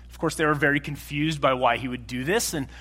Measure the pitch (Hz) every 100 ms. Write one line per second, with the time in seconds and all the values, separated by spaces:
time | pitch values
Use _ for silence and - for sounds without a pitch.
0 | - - 165 - 151 147 147 143 147 139
1 | - 147 156 147 139 127 127 117 127 123
2 | 110 127 135 226 - 160 131 -